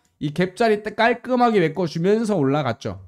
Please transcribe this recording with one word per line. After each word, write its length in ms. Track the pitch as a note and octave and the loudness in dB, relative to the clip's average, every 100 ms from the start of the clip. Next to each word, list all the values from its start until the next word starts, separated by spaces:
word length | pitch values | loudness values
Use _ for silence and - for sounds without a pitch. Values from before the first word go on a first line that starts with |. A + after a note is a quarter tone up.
| _ - | _ -10
이 120 | D3+ | -6
갭자리 520 | D3 F3+ - A#3 G#3+ | -2 -2 0 0 0
때 100 | G#3+ | -2
깔끔하게 640 | G#3+ A3+ A#3+ B3 B3+ A#3+ G#3 | 0 0 0 -2 2 2 4
메꿔주면서 760 | D#3+ D#3 F3 E3 F3 A3 A3 G3 | 2 0 -4 -2 0 2 0 0
올라갔죠. 680 | C3+ C#3+ C3+ A2+ A2+ F#2+ | 2 0 -2 -4 -8 -12